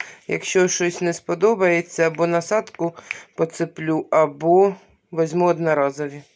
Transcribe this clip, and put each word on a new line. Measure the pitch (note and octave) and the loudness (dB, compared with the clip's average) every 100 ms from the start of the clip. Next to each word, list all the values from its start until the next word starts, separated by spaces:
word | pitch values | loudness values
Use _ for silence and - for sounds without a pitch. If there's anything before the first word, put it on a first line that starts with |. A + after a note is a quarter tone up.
| - - - | -16 -14 -6
Якщо | E3 - F#3+ F3+ | -6 0 2 2
щось | - F3 F3+ | 0 -2 -2
не | F3+ | -4
сподобається, | E3 - E3+ G#3 G#3+ F#3 E3+ E3 - E3 | -4 -6 0 2 4 2 2 -2 0 0
або | D3+ E3+ | 2 0
насадку | E3+ E3 G#3+ - - E3 E3 - - - - | 0 0 -2 -4 -6 -6 -6 -14 -16 -12 -4
поцеплю, | D#3+ - E3 - D#3+ D#3 - | -4 -2 -6 -4 -2 -2 0
або | D#3+ D3+ C#3+ E3 F3+ G3 F#3+ _ _ _ | 2 2 0 2 4 4 0 _ _ _
візьму | E3 E3 E3+ F3 | -4 -2 2 0
одноразові. | E3 E3 D3 C#3 C#3+ C#3+ D3 C#3+ | 2 0 2 0 -2 -10 -10 -20